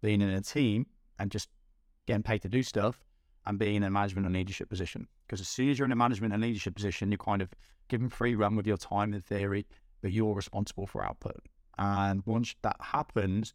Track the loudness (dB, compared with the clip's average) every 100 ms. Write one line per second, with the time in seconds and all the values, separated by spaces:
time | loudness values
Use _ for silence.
0 | 4 4 4 2 -2 2 4 4 0 _
1 | _ -6 -4 -4 -8 _ _ _ _ _
2 | -2 0 2 -2 0 0 0 2 0 0
3 | _ _ _ _ -6 0 2 2 2 2
4 | 0 0 0 0 -2 -4 -8 -6 -6 -8
5 | -14 _ _ -8 -8 0 0 2 2 4
6 | 2 2 0 0 0 -2 -4 -4 -4 -2
7 | -2 -2 0 -2 -2 -8 -20 -20 -6 -2
8 | -2 0 0 2 2 2 2 0 0 -2
9 | 0 -2 -4 -2 0 -2 -4 -14 _ -8
10 | -2 2 2 0 -4 -4 -4 -4 -8 -4
11 | -4 -4 -8 -10 -16 _ _ -4 0 2
12 | 2 0 0 0 0 -4 -4 -4 -2 -2
13 | 0 0 2 0 -2